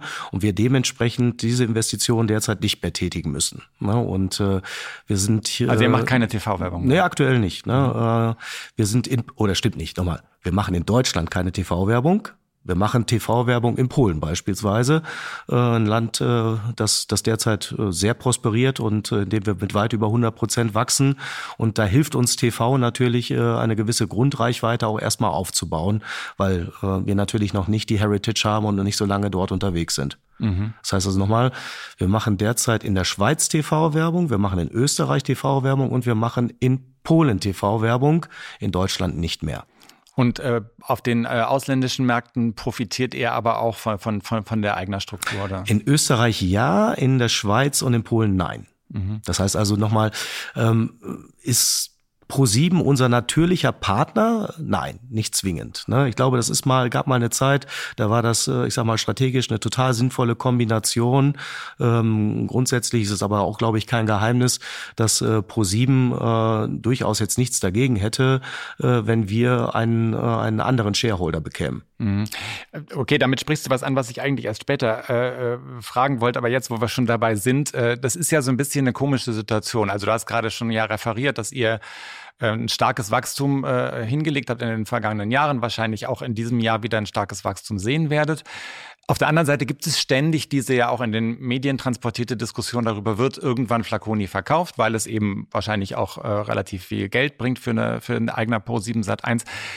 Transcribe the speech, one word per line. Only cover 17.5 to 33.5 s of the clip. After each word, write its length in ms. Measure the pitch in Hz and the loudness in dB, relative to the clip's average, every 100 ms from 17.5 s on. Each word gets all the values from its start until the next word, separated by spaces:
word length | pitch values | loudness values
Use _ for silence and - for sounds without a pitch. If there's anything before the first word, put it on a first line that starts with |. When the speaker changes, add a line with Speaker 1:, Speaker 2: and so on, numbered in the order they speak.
| 104 - - | 0 -2 -4
Speaker 1:
äh, 120 | 104 | -2
sehr 220 | 82 101 | 0 0
prosperiert 680 | 120 127 117 120 110 131 135 | 0 0 0 2 2 2 0
und, 320 | 113 107 - | 0 -2 0
äh, 80 | 113 | -2
in 80 | 98 | 0
dem 160 | 107 101 | 0 0
wir 100 | 92 | -2
mit 180 | 101 | 0
weit 200 | 104 107 | 0 0
über 160 | 107 110 | 2 2
hundert 260 | 113 117 - | 2 2 0
Prozent 400 | 107 - 113 107 | -2 0 0 0
wachsen. 420 | 117 - 139 139 - - - - | 0 2 2 2 -4 -10 -10 -2
Und 200 | 113 107 | 0 2
da 80 | 104 | 4
hilft 300 | 120 156 127 | 4 2 2
uns 200 | 120 - | 0 2
T 160 | 120 | 0
V 260 | - 117 135 | 2 2 2
natürlich, 540 | 120 - 123 120 117 | 2 2 2 2 0
äh, 80 | 127 | 0
eine 380 | 117 117 117 107 | 2 2 0 0
gewisse 300 | 107 117 110 | 0 0 0
Grundreichweite 800 | 95 139 135 117 120 117 117 113 | 2 2 2 0 0 0 0 0
auch 120 | 107 | -2
erstmal 320 | 104 - 107 | -2 0 0
aufzubauen, 720 | 80 92 - 85 80 90 107 - - - - | 0 -2 -4 -2 -2 0 0 -4 -12 -10 -2
weil, 340 | 98 92 87 - | 0 0 -4 -6
äh, 220 | 98 95 98 | -2 -2 0
wir 100 | 101 | 0
natürlich 380 | 101 113 101 | 0 0 0
noch 160 | 104 92 | -2 0
nicht 200 | 107 - | -2 0
die 80 | 107 | 0
Heritage 440 | 104 104 - 107 | 2 0 0 0
haben 220 | 107 107 107 | 0 0 0
und 100 | 101 | 0
noch 80 | |
nicht 140 | 98 - | 0 0
so 80 | 101 | 0
lange 260 | 101 101 | 0 0
dort 220 | 92 95 | 0 0
unterwegs 420 | 95 101 85 82 - | 0 0 -2 -2 -2
sind. 240 | 69 - _ - | -4 -6 _ -4
Speaker 2:
Mhm. 360 | 110 92 107 - | -2 0 -4 -6
Speaker 1:
Das 100 | - | -2
heißt 140 | 98 95 | 0 0
also 100 | 95 | 2
nochmal, 360 | 98 113 127 - - - - - | 2 2 2 -2 -12 -14 -14 -2
wir 120 | 95 | 0
machen 280 | 107 110 98 | 2 2 2
derzeit 460 | 107 - - 107 | 0 0 0 0
in 100 | 113 | 2
der 120 | 95 87 | 0 0
Schweiz 420 | - 104 156 | 2 2 2
T-V-Werbung, 800 | - | 0